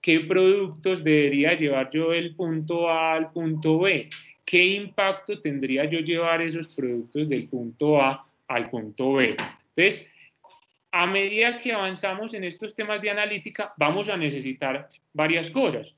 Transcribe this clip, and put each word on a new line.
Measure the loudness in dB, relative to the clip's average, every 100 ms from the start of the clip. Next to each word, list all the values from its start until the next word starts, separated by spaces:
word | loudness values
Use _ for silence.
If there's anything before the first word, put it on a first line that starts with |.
¿Qué | 4 2
productos | 4 4 6 6 2 -4 -2 0
debería | 4 6 6 4 2
llevar | 2 2 0 0
yo | 0 0
del | 0 -2
punto | -4 -4 -2 -2 -2 0
A | 2 2
al | 0 -2
punto | -4 -4 0 2 4
B? | 4 0 -4 -16 -18 -18
¿Qué | 0 2
impacto | 4 2 -6 -2 0 0 -6 -6
tendría | -4 -4 -2 0
yo | 0 -2
llevar | -2 0 0 0
esos | 0 -6 -8
productos | -6 -4 -4 -6 -4 -2
del | -4 -4
punto | -8 -8 -2 2 4
A | 2 0 -12 _ _
al | -6 -4
punto | -8 -10 -4 0
B?". | 2 2 0 -8 -12 _
Entonces, | 2 2 2 -14 _ -20 _ -20 _ _ _ _
a | -2 0
medida | 0 0 2 0 0
que | -4
avanzamos | -4 -4 -4 -6 -6 -8
en | -8
estos | -10 -10 -12
temas | -8 -6 -4
de | -4
analítica, | -2 -2 -4 -10 -10 -10 0
vamos | 2 2 -2
a | -2
necesitar | -2 -4 -6 -6 -4 -6 -10 _ _
varias | -2 0 0 -2
cosas. | 0 0 -2 -10